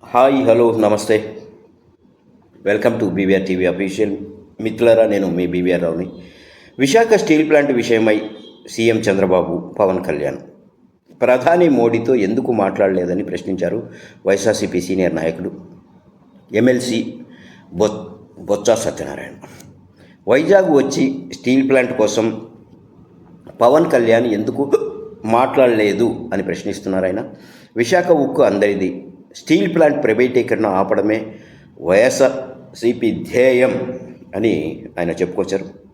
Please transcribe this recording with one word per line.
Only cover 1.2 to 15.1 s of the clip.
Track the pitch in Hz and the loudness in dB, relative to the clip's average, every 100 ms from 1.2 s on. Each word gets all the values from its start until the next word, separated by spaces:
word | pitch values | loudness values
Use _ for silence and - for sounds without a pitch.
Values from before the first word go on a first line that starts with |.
| 107 - - - _ _ _ _ _ _ _ _ _ _ 98 | 0 -14 -20 -20 _ _ _ _ _ _ _ _ _ _ -4
Welcome | 104 117 110 | 0 0 0
to | 107 | -2
బీవీఆర్ | 90 95 95 95 | -2 0 0 0
టీవీ | 92 92 | -2 -2
అఫీషియల్. | 87 95 92 107 98 98 - - _ | -2 -6 -4 -4 -4 -12 -18 -20 _
మిత్రులారా, | 110 110 117 113 110 | -8 0 4 4 4
నేను | 101 95 | 2 -2
మీ | 85 87 | -2 -4
బీవీఆర్ | 87 90 87 | -2 -2 0
రావుని. | 85 82 90 - - - - - - - | -2 -4 -8 -12 -20 -20 -20 -20 -20 -4
విశాఖ | 135 220 226 | 2 4 4
స్టీల్ | 214 - 156 156 | 2 2 2 4
ప్లాంట్ | 151 139 | 2 2
విషయమై | 123 113 113 110 107 - - - - - | 0 2 2 2 0 -2 -14 -20 -20 -18
సీఎం | - 113 110 | 0 2 2
చంద్రబాబు, | 107 95 95 92 85 85 85 85 | 0 0 2 2 0 -4 -8 0
పవన్ | 98 92 | 0 0
కళ్యాణ్ | - 73 73 69 - - _ _ _ _ _ - | -4 -4 -4 -8 -14 -20 _ _ _ _ _ -4
ప్రధాని | 120 123 - 175 175 | 0 2 2 4 4
మోడీతో | 131 117 113 117 131 | 4 2 0 0 0
ఎందుకు | 95 110 127 | 0 -2 -2
మాట్లాడలేదని | 113 98 98 98 95 87 95 | 0 0 0 0 0 -2 -4
ప్రశ్నించారు | 101 87 - 92 87 101 - - - - 90 | -4 -8 -6 -4 -4 -4 -10 -18 -20 -8 -2
వైఎస్ఆర్సీపీ | 98 113 101 95 90 | 0 0 -2 -2 -4
సీనియర్ | 87 95 90 | -4 -2 -2